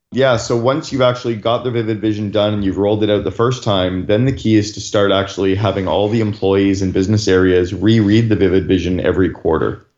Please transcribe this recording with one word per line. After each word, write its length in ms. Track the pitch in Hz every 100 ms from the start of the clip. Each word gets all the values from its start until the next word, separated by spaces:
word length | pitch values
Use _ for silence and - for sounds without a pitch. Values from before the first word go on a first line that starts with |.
| -
Yeah, 260 | 117 131 117
so 180 | - 120
once 360 | 120 151 151
you've 100 | 131
actually 340 | 127 123 120 110
got 280 | 117 120
the 80 | 127
vivid 280 | 117 110 107
vision 300 | 110 107 104
done 240 | 104 104
and 100 | 104
you've 140 | 95 87
rolled 260 | 101 107
it 60 | 104
out 140 | 104
the 80 | -
first 320 | - 117 127
time, 420 | 117 98 92 92 92
then 200 | 107 131
the 60 |
key 240 | 90 113 107
is 160 | 104
to 80 | -
start 300 | - 107 101
actually 440 | 98 98 - 98 95
having 320 | 104 98 90
all 200 | 87 104
the 140 | 117
employees 600 | 107 101 95 98 98 98
and 100 | 95
business 340 | 95 95 107 98
areas 460 | 92 92 90 90
reread 560 | 95 107 113 101 110 117
the 60 | 98
vivid 320 | 95 95 95
vision 320 | 92 87 90
every 300 | 82 92 90
quarter. 540 | - 80 80 53 - _